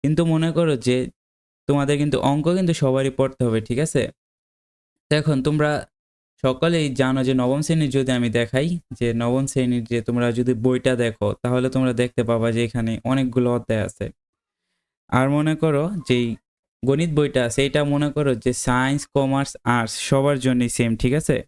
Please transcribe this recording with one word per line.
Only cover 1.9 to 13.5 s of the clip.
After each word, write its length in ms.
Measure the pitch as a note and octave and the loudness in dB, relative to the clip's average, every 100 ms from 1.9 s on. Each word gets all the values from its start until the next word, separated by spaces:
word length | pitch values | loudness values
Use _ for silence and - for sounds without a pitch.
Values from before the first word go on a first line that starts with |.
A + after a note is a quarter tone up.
| D3 | 0
কিন্তু 180 | D3 C3+ | 0 0
অঙ্ক 240 | C3 C#3+ D#3 | 0 0 0
কিন্তু 180 | F3+ F#3 | 0 0
সবারই 380 | E3 C#3 C3 C3+ C3 | 2 2 2 -2 0
পড়তে 240 | C3+ C3 | -2 0
হবে, 140 | B2 A2+ | 0 0
ঠিক 160 | A2 A#2+ | -2 -4
আছে? 220 | D#3 C#3+ A2+ - _ _ _ _ _ _ _ _ _ | -2 -2 -4 -8 _ _ _ _ _ _ _ _ _
তো 20 | D3+ | 0
এখন 200 | D3+ C#3 | 2 2
তোমরা 280 | C3+ D3+ D3+ D3 - _ _ _ _ _ | 2 0 0 -2 -8 _ _ _ _ _
সকলেই 420 | C3 C3 E3 E3+ D3 | -2 0 0 2 0
জানো 260 | B2+ C3 C3+ | 0 2 2
যে 80 | B2+ | 2
নবম 260 | C3 B2 C#3 | 2 2 0
শ্রেণীর 280 | D3+ D#3+ D3 | 0 0 2
যদি 160 | C3 C3 | 0 0
আমি 160 | B2 A#2+ | 0 0
দেখাই, 380 | A#2 A#2 C3 D#3+ F3 _ B2 | 0 0 0 -2 -4 _ -4
যে 120 | A#2+ | -2
নবম 300 | A#2 A#2 B2+ C3+ | 0 0 0 0
শ্রেণীর 380 | - B2 B2 | 0 0 -2
যে 140 | A2+ A#2 | -2 -4
তোমরা 240 | A2+ A#2+ A#2+ | -2 0 0
যদি 200 | A#2 B2 B2 | 0 0 2
বইটা 340 | B2 B2+ C3 B2 | 2 0 0 0
দেখো, 320 | A#2 A2 G2+ - | -2 0 -4 -2
তাহলে 260 | B2 B2+ C3 | -2 0 0
তোমরা 220 | C3 B2+ | 0 0
দেখতে 300 | A#2 B2 - | 0 -2 -2
পাবা 240 | A2+ A#2 A2+ | 0 0 0
যে 80 | A2+ | 0
এখানে 280 | A#2 A#2+ A2+ A2+ | -2 -2 -4 -4
অনেকগুলো 440 | B2 C3+ B2+ A#2+ B2 | -2 0 0 0 0